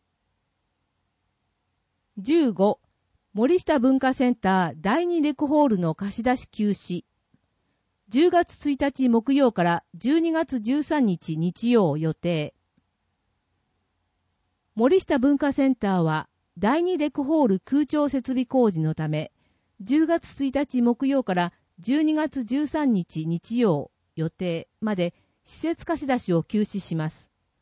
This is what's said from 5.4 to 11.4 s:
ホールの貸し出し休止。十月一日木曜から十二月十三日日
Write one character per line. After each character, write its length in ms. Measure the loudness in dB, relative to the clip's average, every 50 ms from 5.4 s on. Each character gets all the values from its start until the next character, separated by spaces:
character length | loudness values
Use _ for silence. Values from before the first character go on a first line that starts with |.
| -2 0
ホ 180 | 2 4 4
ー 20 | 4
ル 100 | 2 0
の 160 | 0 -2 -4
貸 220 | -4 -6 -8 -6 -4
し 60 | -2
出 120 | -2 -2
し 120 | -2 -4 -10
休 200 | -6 -4 -2 -2
止。 340 | -2 -4 -6 -8 -8 -8 -10 _ _ _ _ _ _ _ _ _ _ _ _ _ _ _ _ _ _ _ _ _
十 200 | 0 2 4 4
月 400 | 4 2 2 0 -4 -6 -4 -4
一 100 | -2 0
日 300 | -2 -2 0 0 2 2
木 240 | 2 2 2 2 2
曜 180 | 4 4 2
か 120 | 2 2 0
ら 200 | 0 0 -2 -4 _ -14
十 240 | -6 -2 0 0 2
二 120 | 2 0
月 280 | 0 -2 -2 -4 -4 -6
十 240 | -4 -2 -2 -2 -2
三 200 | -2 0 0 2
日 320 | 2 0 -2 -4 -6 -4
日 360 | -2